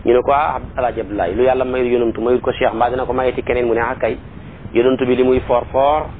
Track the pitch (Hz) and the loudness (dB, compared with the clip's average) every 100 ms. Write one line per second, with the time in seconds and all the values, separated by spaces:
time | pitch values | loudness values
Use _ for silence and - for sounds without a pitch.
0 | 120 123 120 143 156 127 123 - 123 110 | 4 2 4 2 0 -4 -8 -4 -4 -2
1 | 98 101 87 104 127 131 127 127 123 120 | -6 -4 -2 2 2 2 0 0 0 2
2 | 117 110 113 123 127 107 123 113 120 127 | 0 0 0 0 0 0 -2 0 -2 -2
3 | 120 127 127 123 117 123 120 113 117 131 | -4 -2 -2 -2 -2 -2 0 0 0 -2
4 | 117 - - - - - - 113 127 131 | -4 -4 -10 -18 -18 -16 -2 2 4 4
5 | 123 127 127 127 - 123 120 131 139 151 | 2 4 4 2 2 0 0 2 2 2
6 | 147 | -2